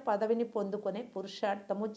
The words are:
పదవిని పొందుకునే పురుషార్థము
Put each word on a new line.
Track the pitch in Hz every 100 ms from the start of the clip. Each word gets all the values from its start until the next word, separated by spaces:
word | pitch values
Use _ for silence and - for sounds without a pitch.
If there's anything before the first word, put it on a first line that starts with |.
| -
పదవిని | 208 214 233
పొందుకునే | 233 220 196 202 196 196
పురుషార్థము | 240 190 196 - 208 202 - 202 214